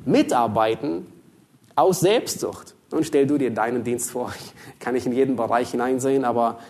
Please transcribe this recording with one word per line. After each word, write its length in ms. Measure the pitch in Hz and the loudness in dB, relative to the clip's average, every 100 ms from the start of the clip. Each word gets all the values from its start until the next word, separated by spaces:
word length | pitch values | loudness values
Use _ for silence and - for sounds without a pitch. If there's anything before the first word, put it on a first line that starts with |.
mitarbeiten 1000 | - 226 302 131 117 107 110 110 147 170 185 - _ _ _ _ _ - | 0 2 4 2 2 2 2 0 -4 -6 -8 -18 _ _ _ _ _ 2
aus 240 | 170 180 | 4 4
Selbstsucht. 760 | 175 226 - - 98 101 - - _ | 2 2 -2 -6 -6 -8 -16 -20 _
Nun 140 | 151 | -4
stell 240 | 156 147 139 | 0 2 2
du 100 | 147 | 2
dir 140 | 127 | 0
deinen 320 | 110 113 123 | 0 -2 -2
Dienst 260 | 117 120 - | -2 -4 -4
vor. 240 | 127 120 - | -6 -8 -10
Ich 440 | - - - - | -16 -20 -20 -12
kann 140 | - | -4
nicht 120 | 127 123 | -2 0
in 60 | |
jeden 240 | 123 131 120 | 0 0 0
Bereich 340 | 110 117 123 | 0 0 0
hineinsehen, 540 | 127 120 131 135 135 | -2 -2 0 0 0
aber 340 | 123 117 117 117 - | 0 0 0 -2 -12